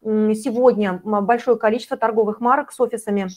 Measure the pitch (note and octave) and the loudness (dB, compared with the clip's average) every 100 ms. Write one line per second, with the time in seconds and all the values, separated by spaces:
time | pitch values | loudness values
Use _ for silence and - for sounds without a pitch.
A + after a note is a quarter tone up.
0 | G#3+ G#3+ G#3+ G#3+ C4 A#3 B3+ G#3 G#3 F3+ | -2 0 2 0 -2 2 4 4 0 -2
1 | G3+ G#3+ G3 A#3+ A#3+ A#3 A3 A3+ - C4 | -2 -2 0 0 2 0 2 -2 -4 -4
2 | A3+ A3 G#3+ G#3+ A#3+ C#4 C#4+ - A#3+ A#3 | -2 0 -2 0 0 0 -2 -4 -4 -4
3 | G#3+ G3+ F#3+ | -4 -4 -4